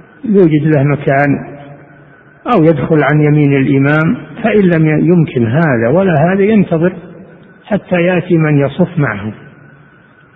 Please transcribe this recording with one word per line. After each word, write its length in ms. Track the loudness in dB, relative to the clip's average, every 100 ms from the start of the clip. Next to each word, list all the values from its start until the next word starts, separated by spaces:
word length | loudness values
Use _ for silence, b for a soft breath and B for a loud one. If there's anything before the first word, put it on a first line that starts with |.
| -20 -12
يوجد 520 | -2 2 4 2 0 0
له 60 |
مكان 760 | 0 -2 -2 0 0 -2 -6 -18 -20 -20 -20 -20 -20 -20 -20 -14 -2
أو 100 | 2
يدخل 320 | 2 0 0 0 2
عن 80 | 2
يمين 360 | 2 2 2 2
الإمام، 600 | 2 2 2 0 0 -4 -8 -6
فإن 280 | -2 2 2 2
لم 300 | 2 0 2
يمكن 340 | 2 0 -2 -2
هذا 420 | 0 0 0 0
ولا 240 | 0 0 0 0
هذا 160 | 0
ينتظر 500 | 2 2 0 0 -2 -4 -14 -20 -20 -20 -20 -20
حتى 320 | -8 -6 -2 -2
يأتي 420 | 0 -2 0 0
من 200 | 2 0
يصف 400 | 0 -2 -2 -2
معه. 340 | -4 -4 -10 -12 -20 -20 -20 -20 -20 _ _ _ _